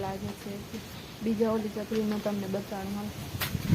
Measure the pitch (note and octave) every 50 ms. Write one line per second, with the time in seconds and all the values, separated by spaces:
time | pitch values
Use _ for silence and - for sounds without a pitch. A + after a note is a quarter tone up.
0 | G3 F#3+ F#3+ F#3+ G3+ G3+ G3+ - - G#3 G3+ G3+ G3+ - - G#3+ - - - -
1 | - - - - G#3 A3 A3+ G3+ A#3 A3 A3 A3+ G#3+ G#3+ G3 G#3+ G#3 - A3+ A3
2 | G#3+ G#3 G#3+ G3+ G3+ G#3 G#3 G3+ G3 F#3+ F#3+ G3+ G3 - G#3+ F#3+ G3 G3 G3+ G#3
3 | G#3 G#3 - - - - - - - - - - - -